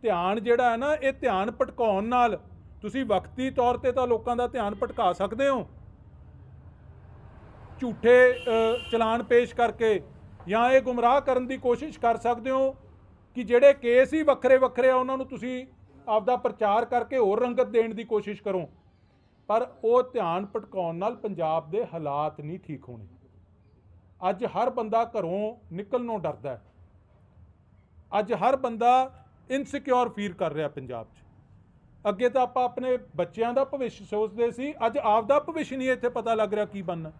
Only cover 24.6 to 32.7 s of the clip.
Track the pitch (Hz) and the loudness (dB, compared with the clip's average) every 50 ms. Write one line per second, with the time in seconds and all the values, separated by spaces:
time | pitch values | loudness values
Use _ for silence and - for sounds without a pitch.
24.6 | 226 254 240 247 226 220 202 226 233 233 226 226 185 165 175 196 208 214 233 233 | -2 -2 -2 -4 -6 -2 0 0 -2 0 -4 -6 -4 -4 -4 -4 -4 -6 -6 -10
25.6 | _ - 170 175 208 202 - 247 240 233 226 208 160 160 147 - - 147 127 110 | _ -16 -12 -12 -10 -6 -6 -6 -4 -4 -8 -6 -6 -6 -8 -8 -10 -12 -12 -12
26.6 | _ _ _ _ - _ _ _ _ _ _ _ _ _ _ _ - _ - _ | _ _ _ _ -20 _ _ _ _ _ _ _ _ _ _ _ -20 _ -20 _
27.6 | _ _ _ _ _ _ _ - - _ - 202 214 196 233 175 175 240 269 262 | _ _ _ _ _ _ _ -20 -20 _ -4 -4 -2 -2 -4 0 0 0 0 0
28.6 | 262 247 233 220 233 240 247 254 262 262 - - - _ _ _ - _ 254 269 | -2 -6 -4 0 2 4 4 4 2 0 -6 -18 -20 _ _ _ -12 _ -6 -6
29.6 | 277 269 - 285 - - 254 247 247 240 240 - 208 208 170 - 190 165 147 151 | -6 -4 -8 -10 -2 0 2 2 2 0 -2 -6 -8 -8 -4 -4 -4 -4 -2 -4
30.6 | 156 143 143 - 135 123 123 117 110 - _ _ _ _ _ _ _ _ - - | -6 -6 -6 -10 -12 -10 -10 -10 -10 -14 _ _ _ _ _ _ _ _ -20 -20
31.6 | _ _ _ _ _ _ _ - - 208 202 185 247 247 240 262 254 247 254 254 | _ _ _ _ _ _ _ -6 -4 -4 -2 0 0 0 2 2 0 0 0 -2
32.6 | 247 247 | -2 -2